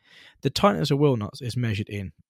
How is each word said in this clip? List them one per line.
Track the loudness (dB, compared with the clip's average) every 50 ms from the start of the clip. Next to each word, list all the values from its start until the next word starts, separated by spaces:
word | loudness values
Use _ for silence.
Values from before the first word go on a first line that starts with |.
| _ _ -20 -20 -20 -20 -10 _ -4
The | -2
tightness | 0 4 4 4 4 4 0 0 2
of | 4
wheel | 4 4 2
nuts | 2 -2 -6 -8 -8 -8
is | -6 -4
measured | -2 -2 -2 -2 -2 -4 -6
in | -6 -8 -8 -10 -12 _ _